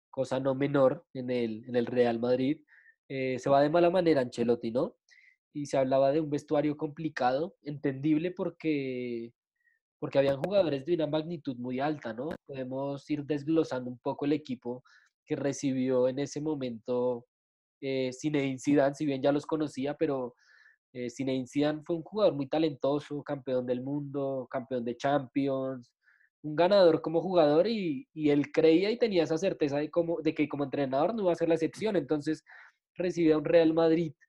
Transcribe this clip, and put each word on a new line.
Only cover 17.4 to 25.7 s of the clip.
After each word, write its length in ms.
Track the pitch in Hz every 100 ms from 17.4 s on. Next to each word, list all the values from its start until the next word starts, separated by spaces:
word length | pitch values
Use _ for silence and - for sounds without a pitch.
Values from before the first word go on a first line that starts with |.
| _ _ _ _
eh, 300 | 139 135 131
Zinedine 460 | 127 151 147 139 131
Zidane, 360 | - 147 139 147
si 100 | 156
bien 160 | 135
ya 100 | 139
los 140 | 147 -
conocía, 500 | 160 151 - 139 147
pero, 380 | 156 135 123 _ _ _ _ _ _
eh, 160 | 127 123
Zinedine 380 | - 135 131 123
Zidane 360 | 143 147 156 147
fue 120 | 170
un 60 |
jugador 320 | 151 208 196 143
muy 120 | 135
talentoso, 760 | 156 160 139 135 147 - 147
campeón 420 | - 143 131 127 123
del 160 | 123
mundo, 640 | 131 147 143 139 135 135 123
campeón 360 | 135 120 127 120
de 100 | 120
Champions, 1000 | 139 143 131 143 139 135 131